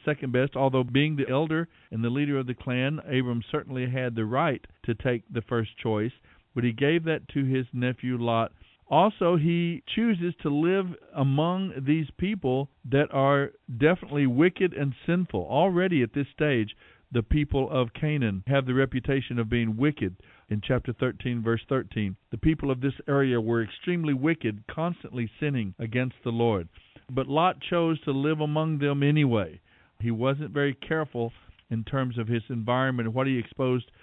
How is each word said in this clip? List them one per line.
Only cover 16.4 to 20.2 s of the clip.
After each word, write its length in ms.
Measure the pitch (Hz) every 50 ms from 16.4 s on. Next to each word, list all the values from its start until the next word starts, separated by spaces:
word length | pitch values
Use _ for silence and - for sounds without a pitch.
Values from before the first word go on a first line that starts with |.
| 151 151 135 117 107 107 - _ - - - _ _ -
the 120 | 127 117 110
people 460 | - - 151 143 - - 135 131 -
of 220 | 151 131 123 120 -
Canaan 500 | - 156 151 151 143 123 107 98 95 -
have 180 | 131 139 139 131
the 80 | 127 123
reputation 640 | 131 135 123 131 127 - - 135 139 - - 123
of 120 | 120 113 107
being 260 | 120 120 117 113 110
wicked. 400 | 113 139 151 147 - 110 92 90 -